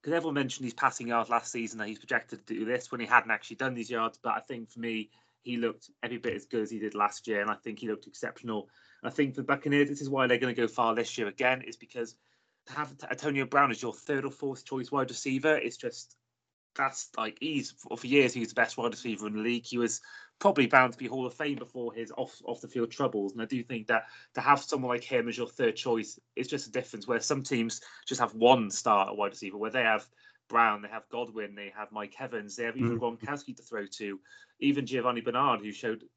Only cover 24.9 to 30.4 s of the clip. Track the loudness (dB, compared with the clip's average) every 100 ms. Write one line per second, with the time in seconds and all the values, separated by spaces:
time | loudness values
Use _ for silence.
24.9 | -2 2 0 0 -4 -6 2 2 2 0
25.9 | 0 0 -12 _ -8 -4 -4 -2 -4 -4
26.9 | -10 -2 -2 0 -2 0 0 0 -4 -12
27.9 | -16 -8 -2 -2 6 8 8 6 0 4
28.9 | 6 4 0 -2 -2 -10 -6 -2 2 2
29.9 | 2 -2 _ -20 _